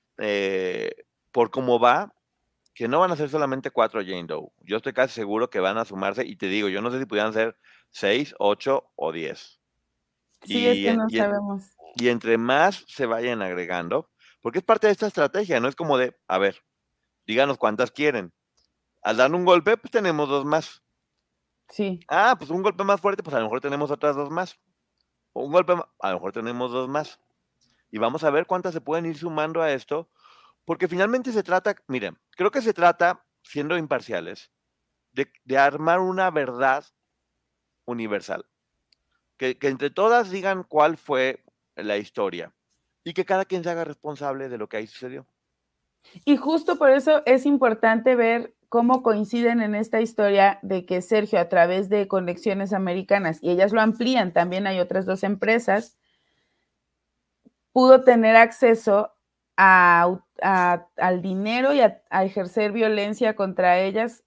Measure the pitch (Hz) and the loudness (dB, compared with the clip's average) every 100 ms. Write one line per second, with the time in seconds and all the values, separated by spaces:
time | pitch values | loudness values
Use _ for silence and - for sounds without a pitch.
0 | _ - 104 101 98 95 92 90 53 - | _ -8 -4 -2 -2 -2 -4 -6 -8 -10
1 | _ _ _ 123 113 135 123 120 120 143 | _ _ _ -2 -2 -2 0 4 4 2
2 | 202 _ _ _ _ _ _ - 117 147 | -2 _ _ _ _ _ _ -8 -2 2
3 | 185 156 147 156 139 131 - - 113 110 | 2 0 -4 -2 -2 -4 -6 -2 0 -2
4 | 92 92 82 76 - _ 87 107 135 117 | -6 -8 -8 -10 -10 _ -8 -6 -4 -2
5 | 131 117 101 107 123 104 92 110 113 95 | -2 -2 -6 -4 -4 -2 -2 -2 -6 -6
6 | 95 104 127 98 98 101 101 95 117 127 | -6 -4 -8 -8 -6 -2 -4 -4 -6 -6
7 | 123 104 107 110 113 - _ _ _ - | -4 -2 -2 -2 -4 -6 _ _ _ -4
8 | 98 123 147 - 101 104 135 135 - - | -2 0 -2 -4 -2 -2 -2 -4 -6 -8
9 | 80 80 76 - - _ _ _ _ _ | -8 -6 -10 -12 -20 _ _ _ _ _
10 | _ _ _ _ 190 240 240 202 202 226 | _ _ _ _ -6 0 0 2 0 0
11 | 220 220 202 202 202 196 - _ 80 - | 0 0 0 -2 -6 -10 -12 _ -18 -2
12 | 120 117 113 113 120 139 180 190 - - | 0 0 0 0 2 2 2 0 -16 -6
13 | 123 113 123 113 95 90 87 90 85 131 | -4 -2 -4 -6 -6 -6 -6 -6 -4 -6
14 | - _ _ _ 120 151 - 220 214 196 | -6 _ _ _ -8 -6 0 2 2 0
15 | 214 180 143 190 202 131 123 139 165 131 | -4 -2 -2 -2 -2 0 -2 -4 -2 0
16 | 127 - - 92 98 - _ _ _ _ | 0 -6 -4 0 0 -2 _ _ _ _
17 | _ _ - 113 139 127 113 104 123 - | _ _ -4 0 0 0 -2 0 -4 -2
18 | 147 120 90 _ _ _ _ _ _ _ | -2 -2 -8 _ _ _ _ _ _ _
19 | - 113 131 175 180 175 160 233 - 233 | -4 2 2 2 2 2 2 -2 -2 -2
20 | 190 151 143 143 143 156 - - _ _ | -2 -2 -2 -2 -2 -4 -4 -18 _ _
21 | _ _ _ _ _ _ _ - 202 175 | _ _ _ _ _ _ _ -8 -8 -8
22 | - 165 226 214 143 175 202 190 196 202 | -4 0 2 0 -4 -4 -4 -2 -2 0
23 | 202 196 165 135 110 127 143 143 147 143 | 0 -4 -4 -4 -4 -4 -6 -6 -6 -2
24 | 147 143 143 165 185 - _ _ _ _ | -2 -2 -6 -6 -8 -12 _ _ _ _
25 | _ _ _ 120 139 170 180 175 - _ | _ _ _ -10 0 0 2 -2 -4 _
26 | 98 90 92 117 113 120 123 123 127 147 | -6 -4 -6 -8 -8 -6 -6 -4 -4 -6
27 | 147 - _ _ _ _ _ _ _ 107 | -8 -18 _ _ _ _ _ _ _ -4
28 | 113 156 160 143 175 180 180 160 - 160 | -4 0 0 0 -2 -4 -4 -8 -6 -6
29 | 165 151 170 156 156 165 160 135 - 151 | -6 -8 -8 -6 -4 -2 -2 -4 -6 -8
30 | 165 _ _ _ _ _ - 165 180 180 | -8 _ _ _ _ _ -10 -4 -4 0
31 | 208 254 254 220 185 185 208 196 - 127 | 0 -2 -2 -4 0 -2 -2 -6 -8 -6
32 | 98 - _ - 196 277 226 180 175 170 | -6 -10 _ -4 -2 0 -4 2 2 4
33 | 175 - _ _ _ 143 147 175 151 131 | 0 0 _ _ _ -8 -2 -4 -2 -6
34 | 117 92 85 101 - _ _ _ _ _ | -4 -8 -8 -16 -20 _ _ _ _ _
35 | _ 131 139 _ 123 135 139 143 156 180 | _ -6 -6 _ -2 2 2 2 0 0
36 | 185 185 185 156 131 123 135 139 - _ | 0 -2 -2 -2 -4 0 0 0 -6 _
37 | _ _ _ _ _ _ _ _ - 120 | _ _ _ _ _ _ _ _ -12 -10
38 | 110 101 - - - _ _ _ _ _ | -6 -6 -6 -12 -12 _ _ _ _ _
39 | _ _ _ _ 131 123 143 131 143 180 | _ _ _ _ -6 -2 -4 -4 -6 0
40 | 214 240 196 190 190 190 175 151 151 160 | 2 2 0 -4 -4 -6 -4 2 2 0
41 | - 131 131 - _ _ _ - 104 104 | -4 -2 -2 -4 _ _ _ -10 -4 -4
42 | 104 - 98 85 85 _ _ _ _ _ | -4 -4 -4 -6 -14 _ _ _ _ _
43 | 170 170 175 190 196 185 170 170 156 143 | -10 -8 -2 -2 -2 -6 -4 -6 -8 -10
44 | 151 139 143 135 135 120 107 110 113 - | -12 -8 -8 -8 -10 -10 -8 -10 -10 -14
45 | 127 135 131 _ _ _ _ _ _ _ | -16 -16 -20 _ _ _ _ _ _ _
46 | _ 180 - 285 294 320 - - 285 277 | _ -6 0 2 2 -2 -2 2 4 6
47 | 285 302 277 262 285 285 247 220 226 226 | 4 2 4 2 4 2 2 2 2 2
48 | 240 247 226 233 - _ _ 233 233 262 | 2 2 2 0 -4 _ _ 0 2 2
49 | 240 214 208 240 233 233 214 208 220 220 | 2 0 -2 0 0 0 -2 -4 -2 -2
50 | 226 220 202 196 196 196 196 185 180 180 | -2 0 2 6 4 2 -4 -6 -2 -6
51 | 180 220 208 196 170 180 175 185 190 208 | 0 0 2 0 2 4 4 2 0 -2
52 | 196 196 175 175 220 196 196 196 185 180 | 0 -4 -4 -4 -4 -4 -4 -4 -2 -6
53 | 196 202 175 160 170 180 196 220 220 226 | 0 0 0 -4 -2 2 2 2 0 0
54 | 240 254 180 175 175 185 202 185 180 190 | 0 0 0 0 0 -2 -4 -2 -2 -2
55 | 185 190 196 196 202 233 240 202 226 _ | -2 -4 -4 -2 0 0 2 -2 -2 _
56 | _ _ _ _ _ _ _ _ _ _ | _ _ _ _ _ _ _ _ _ _
57 | _ _ _ _ _ _ _ 254 254 262 | _ _ _ _ _ _ _ 4 8 10
58 | 262 233 220 226 226 - 240 226 226 202 | 10 6 8 8 8 6 4 4 4 2
59 | 214 _ _ _ _ - 190 185 175 170 | 0 _ _ _ _ 4 6 8 8 6
60 | 175 190 _ - 190 190 180 175 - - | 4 0 _ -4 0 2 2 0 -4 -2
61 | 185 180 190 185 208 240 269 285 214 - | 0 0 -2 -4 -2 0 2 4 4 2
62 | _ 190 190 196 185 226 208 214 220 208 | _ -2 -2 -4 -4 -2 -2 0 0 0
63 | 202 208 220 214 190 185 180 180 196 208 | -4 -2 -2 0 -4 0 2 4 2 -2
64 | 240 - | -4 -8